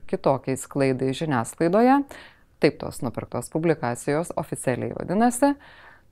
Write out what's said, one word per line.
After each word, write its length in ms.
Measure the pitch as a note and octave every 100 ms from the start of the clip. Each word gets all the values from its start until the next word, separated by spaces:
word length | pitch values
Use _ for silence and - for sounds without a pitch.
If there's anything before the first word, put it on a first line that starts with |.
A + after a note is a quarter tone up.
| -
kitokiai 520 | F#3+ - C3 - C3
sklaidai 540 | - D3 C3+ B2+ C3
žiniasklaidoje, 880 | C3 D#3+ C3 A2+ - E3 G3 B3 C#4 C#4 - - - _ -
taip 180 | - -
tos 220 | - -
nupirktos 480 | B2+ - G2+ A#2 A#2+
publikacijos 840 | D#3+ E3 D3+ A#2+ A#2+ - D3 E3+ -
oficialiai 580 | E3 C3+ - A#2+ A2+ -
vadinasi, 600 | - F#3 A#3+ - C#4+ C#4 - - - - _